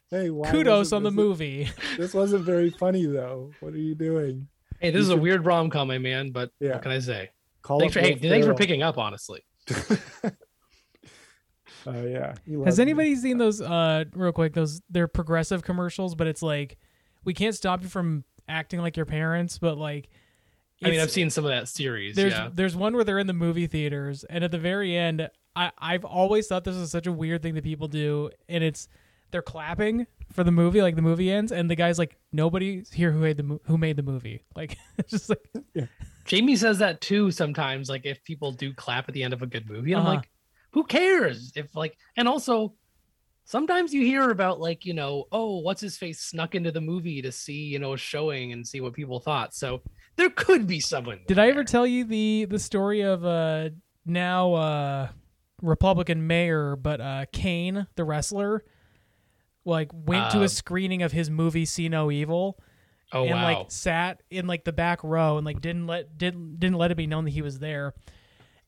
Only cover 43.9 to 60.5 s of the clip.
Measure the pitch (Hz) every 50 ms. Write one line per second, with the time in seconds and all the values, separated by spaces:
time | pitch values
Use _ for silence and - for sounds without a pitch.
43.9 | 285 277 240 247 269 269 269 247 214 180 190 185 175 156 165 165 165 - - 180
44.9 | 170 156 143 139 143 143 - - 196 226 226 214 196 175 156 180 196 - 214 190
45.9 | - - 185 165 156 - - - 160 160 165 165 - 180 170 165 151 165 156 160
46.9 | 175 185 165 175 147 135 127 127 123 - - 151 143 147 151 147 143 139 143 135
47.9 | 135 - - - 156 147 156 156 139 131 123 120 120 120 120 - - 135 127 123
48.9 | 123 151 143 127 127 120 - 156 147 127 110 - - - 139 127 127 123 - -
49.9 | - - - _ _ - 359 359 - - - - 381 262 208 175 180 147 - -
50.9 | 160 131 120 120 104 92 - - 185 202 214 247 277 294 254 - 240 240 247 247
51.9 | 247 247 247 220 220 214 214 214 214 214 214 185 208 208 - - - 190 196 202
52.9 | 208 208 196 196 190 170 175 175 170 165 160 160 156 156 160 156 156 170 - _
53.9 | _ _ - 165 175 175 180 180 185 185 180 180 170 160 156 156 151 147 143 139
54.9 | 139 135 135 - - - - _ _ _ _ _ _ - 180 160 156 - 190 190
55.9 | 190 175 170 - 165 160 160 160 170 170 175 170 160 156 147 143 143 135 127 151
56.9 | 151 117 120 135 135 135 139 - - - 190 185 170 170 175 185 190 202 190 -
57.9 | _ - 165 156 151 151 143 - 208 196 202 208 220 214 - _ _ _ _ _
58.9 | _ _ _ _ _ _ _ _ _ _ _ _ _ _ - 175 165 160 156 151
59.9 | 170 165 156 160 180 196 196 - - 208 196 190